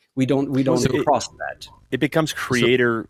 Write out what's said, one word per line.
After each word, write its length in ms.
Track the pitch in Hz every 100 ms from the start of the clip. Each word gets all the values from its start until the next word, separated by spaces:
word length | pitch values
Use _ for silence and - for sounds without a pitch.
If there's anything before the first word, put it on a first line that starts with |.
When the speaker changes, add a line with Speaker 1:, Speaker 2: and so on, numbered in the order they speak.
| _ -
Speaker 1:
We 100 | 131
don't, 260 | 139 139
we 120 | 131
don't 140 | 131 127
Speaker 2:
So 160 | 131
it 120 | 143 135
Speaker 1:
cross 220 | 123 -
that. 400 | - 73 65 - - -
Speaker 2:
it 80 | 127
becomes 320 | 147 160 156
Speaker 3:
So 60 | -
Speaker 2:
creator, 720 | - 123 117 127 120 113 -